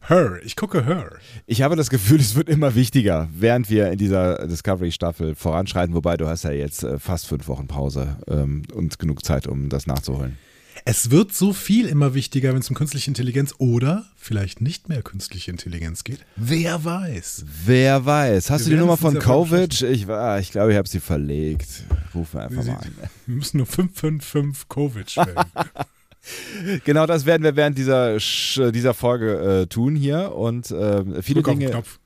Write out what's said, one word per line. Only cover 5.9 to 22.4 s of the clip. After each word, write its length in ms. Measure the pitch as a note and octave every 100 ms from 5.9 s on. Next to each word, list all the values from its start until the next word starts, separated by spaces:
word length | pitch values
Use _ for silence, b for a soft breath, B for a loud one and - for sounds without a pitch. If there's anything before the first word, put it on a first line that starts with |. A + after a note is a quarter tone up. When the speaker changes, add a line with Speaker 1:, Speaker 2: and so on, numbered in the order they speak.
Speaker 2:
Wobei, 220 | E2+ D#2+ E2+
du 100 | D#2+
hast 160 | D#2+
ja 80 | E2
jetzt, 320 | C#2+ C#2+ -
äh, 160 | A#1+ C#2+
fast 300 | - F2 -
fünf 180 | D2 C#2
Wochen 220 | C2+ C2+
Pause, 480 | C#2 C#2 C#2 C#2 C#2+ -
ähm, 380 | D2 C#2+ D2 D2
und 240 | - E2 -
genug 260 | D#2+ D2
Zeit, 220 | - C#2 C#2
um 220 | C#2 C#2+
das 180 | C#2 D2+
nachzuholen. 520 | C2 - C2+ C2 C#2 B B B B -
Speaker 1:
Es 240 | A2 A#2+
wird 220 | C#3+ G#3
so 200 | - F#3+
viel 340 | G3 - G#3 A3
immer 260 | D3 C#3
wichtiger, 380 | C3 B2+ C3+ C3
wenn's 140 | C3 B2
um 80 | C3
künstliche 340 | D3+ C#3+ C#3
Intelligenz 440 | C#3 B2+ B2 C#3 -
oder 460 | C3 A#2+ C3 F#3 A3+ _
vielleicht 440 | - G#2+ F#2+ -
nicht 280 | B2 E3+ -
mehr 140 | D3
künstliche 480 | - G2 - F#2 -
Intelligenz 540 | F2 - E2+ E2 E2+
geht. 140 | - C3+ - -
Wer 480 | A2+ D#3+ E3+ E3+
weiß? 600 | D#3+ F3 F#3 G#2 - - D2 D2+
Speaker 2:
Wer 400 | F2 B2+ C3 C#3
weiß? 460 | B2+ D3 C#3 G2 -
Hast 120 | D3
Speaker 1:
Wir 20 |
Speaker 2:
du 60 | D3+
die 0 |
Speaker 1:
werden 80 | D#3
Speaker 2:
Nummer 140 | E3+
Speaker 1:
es 40 | E3
in 40 |
Speaker 2:
von 100 | E3
Speaker 1:
dieser 100 | D3
Folge 440 | - C3 E3+ E3+ F3+
Speaker 2:
Kovic? 140 | -
Ich, 260 | B2 B2+ G2
ah, 300 | G#2+ A#2 G2+
ich 120 | F#2+
glaube, 220 | G#2+ G#2+
ich 40 | G#2
hab 120 | F#2+
sie 120 | F#2
verlegt. 840 | - D#2 D2 D2 D#2 D#2 - - - - -
Rufen 240 | F2 D#2+
wir 40 | D2